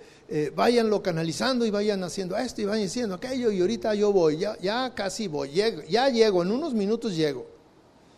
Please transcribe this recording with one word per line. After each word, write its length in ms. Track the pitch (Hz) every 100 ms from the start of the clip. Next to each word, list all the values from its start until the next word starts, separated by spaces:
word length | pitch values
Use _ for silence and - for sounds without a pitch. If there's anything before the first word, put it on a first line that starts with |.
| - - -
eh, 240 | 151 147
váyanlo 480 | 156 226 240 220 202
canalizando 640 | 196 160 165 156 233 254
y 60 | 233
vayan 340 | 202 208 196
haciendo 320 | 175 196 180 202
esto 240 | 254 247
y 60 | 202
vayan 200 | 220 196
haciendo 280 | 247 220
aquello, 360 | 180 254 262 240
y 120 | 190
ahorita 320 | 185 233 226
yo 180 | 208 208
voy, 240 | 196 160 156
ya, 220 | 202 214
ya 360 | 180 233 262
casi 320 | - 190 - 202
voy, 260 | 147 139
llego, 280 | 160 226 165 147
ya 220 | 214 269
llego, 320 | 233 220 185
en 80 | 175
unos 240 | 247 330
minutos 420 | 226 196 226 233 160
llego". 300 | 151 127 - - _ _ _ _ _